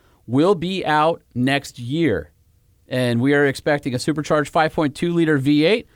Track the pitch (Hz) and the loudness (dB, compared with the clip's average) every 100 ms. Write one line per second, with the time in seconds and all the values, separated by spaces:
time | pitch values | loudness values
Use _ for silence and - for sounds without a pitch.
0 | _ _ - 131 170 196 175 190 - 151 | _ _ -2 2 2 2 -2 -4 0 2
1 | 156 170 _ 120 131 139 - - 120 156 | 2 -2 _ -2 0 -2 -4 -14 -6 -2
2 | 156 90 76 _ _ _ _ _ - 127 | 0 0 -6 _ _ _ _ _ -8 -2
3 | 123 117 135 143 143 131 160 147 131 127 | 0 0 2 2 2 0 -2 -2 -2 -4
4 | - 156 147 156 143 170 156 - 151 - | -4 -4 -2 -2 0 0 0 0 -4 -2
5 | 175 170 160 147 135 147 160 233 - | -2 0 2 2 2 2 2 0 -4